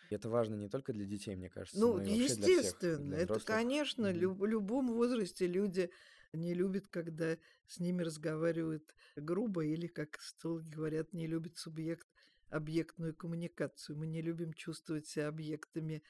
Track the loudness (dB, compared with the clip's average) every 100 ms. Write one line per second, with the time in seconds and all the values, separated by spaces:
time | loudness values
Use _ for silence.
0 | -8 -6 0 2 2 0 -4 -4 -4 -4
1 | -4 -4 -6 -6 -8 -10 -6 4 4 4
2 | 2 2 4 4 6 6 6 0 0 0
3 | 0 0 2 2 2 2 2 2 0 0
4 | 0 4 2 2 2 2 2 2 2 4
5 | 4 2 0 0 2 2 2 2 0 -4
6 | -20 -20 -10 -4 -2 2 2 0 -2 -4
7 | -4 -2 0 0 -6 -20 -14 -4 0 0
8 | 0 -2 -2 0 2 2 0 -2 -8 -20
9 | -16 -8 -2 0 2 0 0 0 -2 -4
10 | -6 -8 -14 -8 -4 -4 -4 -4 -2 -2
11 | -2 -4 -2 -2 -4 -8 -10 -6 -4 -4
12 | -8 _ -20 _ -8 -6 0 0 0 -2
13 | -6 -4 -6 -4 -4 -4 -4 -4 -10 -6
14 | -4 -2 -2 -2 -4 -6 -8 -8 -6 -6
15 | -4 -2 -2 -2 -6 -6 -6 -6 -4 -4
16 | -8